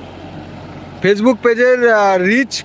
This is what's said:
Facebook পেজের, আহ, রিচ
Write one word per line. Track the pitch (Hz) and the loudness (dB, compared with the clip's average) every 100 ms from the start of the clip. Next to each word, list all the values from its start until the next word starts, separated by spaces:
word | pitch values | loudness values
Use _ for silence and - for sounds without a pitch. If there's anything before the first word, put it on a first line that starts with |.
| - - - - - - - - - - | -18 -18 -16 -16 -16 -16 -16 -16 -16 -4
Facebook | 185 202 226 226 | 0 2 2 2
পেজের, | 233 226 247 254 240 | 2 2 2 4 4
আহ, | 220 202 190 | 4 4 2
রিচ | 185 233 262 - | 2 0 0 -6